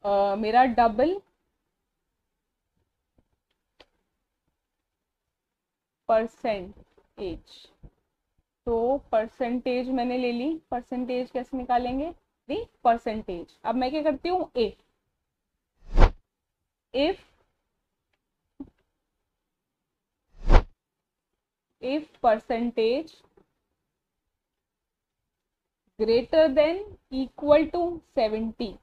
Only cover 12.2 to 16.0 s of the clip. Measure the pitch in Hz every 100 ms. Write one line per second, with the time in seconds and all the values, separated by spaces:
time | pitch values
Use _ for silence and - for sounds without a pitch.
12.2 | _ _ - 339 466 _ 247 233 - 220
13.2 | 214 175 180 _ - 233 254 302 302 294
14.2 | 339 370 302 - 214 - _ _ _ _
15.2 | _ _ _ _ _ _ - -